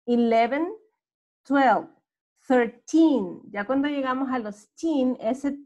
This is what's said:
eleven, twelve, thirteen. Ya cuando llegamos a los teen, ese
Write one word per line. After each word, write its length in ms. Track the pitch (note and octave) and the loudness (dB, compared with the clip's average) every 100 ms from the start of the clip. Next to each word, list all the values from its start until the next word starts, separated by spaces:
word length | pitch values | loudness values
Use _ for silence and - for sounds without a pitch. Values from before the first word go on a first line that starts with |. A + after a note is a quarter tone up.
| - | -2
eleven, 680 | A#3+ A#3 A3+ A#3 C#4 E4+ A4 _ _ _ _ _ _ | 0 2 2 2 -2 -4 -8 _ _ _ _ _ _
twelve, 440 | - C#4 C4+ F#3+ - _ _ _ _ _ - | -2 2 4 2 -2 _ _ _ _ _ 0
thirteen. 960 | B3+ A#3 - - D#4 D#4+ C4 F3+ E3 - | 0 0 -4 0 4 4 2 -2 -10 -12
Ya 140 | G3+ G3+ | -10 -4
cuando 220 | C4+ C#4+ | -2 -2
llegamos 420 | C#4+ C4 C4 C4+ | -2 -4 -4 -4
a 60 | B3+ | -4
los 320 | G#3+ G3+ _ - | -6 -12 _ -8
teen, 420 | E4 D4 B3+ B3 | -2 0 0 0
ese 320 | A3 B3+ C#4+ C#4+ | -4 -4 -4 -8